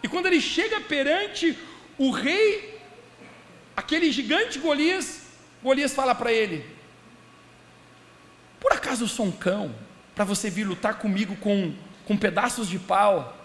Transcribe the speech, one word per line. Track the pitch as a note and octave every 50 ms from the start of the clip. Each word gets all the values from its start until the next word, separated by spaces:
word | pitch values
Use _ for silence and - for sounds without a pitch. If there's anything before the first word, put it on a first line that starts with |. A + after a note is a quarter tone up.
| -
E |
quando | - - F4+ F4+
ele | F#4 F4+ D4+
chega | - - - D#4+ G4 A4 A4 G#4
perante | - - D#4 C#4+ C4+ C#4 D#4 F#4+ G#4 G4+ - - E4 E4 C4 - - - - - - - -
o | - C4+ C4+
rei, | G3+ - G#3 C#4 E4+ G4+ A4 G#4+ G4+ G#4 - - - - - - - - - - - - - - - - - - - - - - -
aquele | - - - D4+ E4 E4+ D#4
gigante | B3 A#3+ C4 G#3+ D4 F#4 A4+ B4 - C4+
Golias, | D4 E4 D4 C4+ D4+ E4 F#4 F#4+ D4 - - - - - - - - - - - -
Golias | B3+ C4+ C4 D4 C4+ C#4
fala | - C4+ C4 A#3+
pra | - A#3+ A#3
ele: | A3+ A3+ A3 G3 E3+ D3+ A#2+ - - - - - - - - - - - - - - - - - - - - - - - - - - - - - - - - - - - - - - -
"Por | - C5+
acaso | - - - - C4+ A3 A#3+
eu |
sou | G#3 - - A3
um | F#3+
cão, | D#3+ - - F#3 F#3 G#3 G3+ C#3+ A2+ A2 A2 - - - - - -
pra | - G#3
você | F#3+ G3+ - -
vir | G#3+ E3 F#3+ A3
lutar | G3 F#3 - - G#3 G#3+ -
comigo | - G#3 F#3+ G3 A3 F#3 G3+
com, | - - G#3 G3+ G3+ F#3 E3 C#3 - - - - - -
com | - G#3
pedaços | G3+ G#3+ G3 E3 F#3+ A3+ A#3+ - - A3+
de | F3+ F3+
pau?" | F#3 - - F#3 F#3+ G#3 G#3 G3 E3 C3 A#2 - -